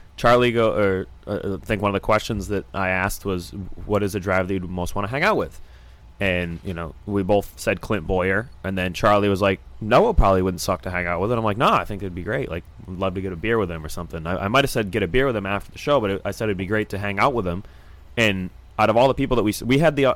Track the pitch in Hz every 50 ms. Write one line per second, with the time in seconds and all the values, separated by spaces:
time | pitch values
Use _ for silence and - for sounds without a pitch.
0 | - - - - - 120 123 123 123 123 113 117 113 110 - 104 104 98 95 92
1 | - - - - - - 104 - - 101 95 - - - 110 92 104 101 98 95
2 | - - 107 107 - - 113 101 95 98 101 95 - - - 98 95 92 92 92
3 | 95 101 - - - 101 92 90 82 - - 98 92 - - - - - 104 101
4 | 104 95 98 101 87 98 92 95 92 90 98 92 90 87 90 87 90 - - 101
5 | 101 101 131 143 175 220 196 123 85 - - - - - - - - - - -
6 | - - - - 104 95 90 90 90 85 85 80 - 98 85 85 85 76 - -
7 | - 104 101 101 95 92 104 101 - - - - - 113 101 92 - - 110 95
8 | 78 85 95 92 90 95 95 104 123 - - - - 95 98 92 90 92 85 -
9 | 117 107 104 101 104 101 98 90 101 98 95 - - - - - 113 107 120 156
10 | 214 240 185 - 117 98 95 92 92 95 90 85 - 101 92 - - 92 90 90
11 | 87 87 87 85 95 113 123 117 113 107 98 110 151 214 214 117 85 - 104 92
12 | 101 92 87 90 85 101 117 147 131 - 82 85 - - - - - 92 92 90
13 | 95 95 90 98 95 95 90 82 92 110 117 113 98 85 85 80 78 76 - 92
14 | 87 - 87 85 78 85 92 - 98 101 120 139 139 131 - 120 107 92 101 107
15 | 98 85 85 127 139 135 117 104 98 95 101 98 - - - - - 151 147 131
16 | 107 98 98 - - 101 98 - 117 107 98 90 95 87 107 107 107 - 101 95
17 | 101 101 98 98 117 143 123 117 92 87 87 98 - - - - - - - -
18 | - - - 123 113 104 98 92 92 92 - - - - - - 107 107 107 117
19 | 135 135 123 139 139 127 127 117 98 107 101 - - 117 135 143 165 156 147 139
20 | 135 127 123